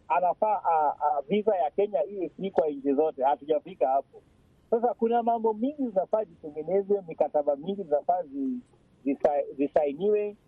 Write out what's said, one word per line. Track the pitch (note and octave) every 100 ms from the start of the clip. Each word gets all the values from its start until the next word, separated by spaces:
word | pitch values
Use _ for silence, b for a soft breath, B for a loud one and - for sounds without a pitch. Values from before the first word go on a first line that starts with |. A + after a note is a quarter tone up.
| -
anafaa, | E3+ F3+ - G#3+ G3
a, | F3 D#3+ D3+
a, | - D3 D3 -
visa | G#3 G3+ G#3
ya | D3+
Kenya | - G#3 F#3+
iwe | F3+ G3+ E3
free | - F#3+
kwa | - D#3+
nchi | C#3+ C#3
zote. | C#3 D#3 C#3+
Hatujafika | C3 D3 C#3+ D3+ E3 F#3+ -
hapo. | - - - _ _ _ _ -
Sasa | A#3 A#3
kuna | G3+ A3+ A#3
mambo | A3+ A#3 A3
mingi | G#3+ B3+ D4+ B3+
zinafaa | F#3+ E3+ A3
zitengenezwe, | G#3+ E3+ D#3 D3 D#3 F#3+ G3 G3+ E3+
mikataba | D3+ D3+ D3+ D3 C#3
mingi | D#3+ G3
zinafaa | F#3 D3 - F3+
zi-, | D3+ C#3 C3+ B2 - _ _ _
zisa-, | C3+ C3 D#3 C#3+ - -
zisainiwe, | C#3+ E3 D3 C#3+ G3+ G#3 G#3 G#3